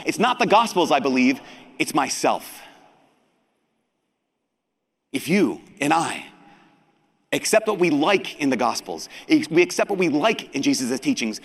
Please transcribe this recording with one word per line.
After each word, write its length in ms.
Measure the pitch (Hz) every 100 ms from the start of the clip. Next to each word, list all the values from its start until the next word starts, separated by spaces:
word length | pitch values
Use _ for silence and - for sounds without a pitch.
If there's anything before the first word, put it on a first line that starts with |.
| -
it's 140 | 156
not 180 | 226 247
the 100 | 208
Gospels 440 | 208 226 180 147
I 80 | 147
believe, 400 | 131 131 127 123 - - - -
it's 140 | 156
myself." 680 | 156 139 - 127 95 - - - - _ _ _ _ _ _ _ _ _ _ _ _ _ _ _ _ _ _ _ _ _ _ _
If 140 | 135 131
you 320 | 196 147 78 - -
and 140 | 143
I 320 | 165 139 - - - - - _ _ _ _ _ _ -
accept 320 | 143 - 220 214
what 120 | 202
we 100 | 175
like 520 | 147 165 196 - -
in 80 | 143
the 80 | 127
Gospels, 500 | 120 107 - 82 - - - 156 -
we 120 | 160
accept 280 | 175 175 214
what 80 | 196
we 120 | 180
like 440 | 147 208 226 -
in 80 | 139
Jesus' 380 | 139 127 123 127
teachings, 400 | 151 123 113 104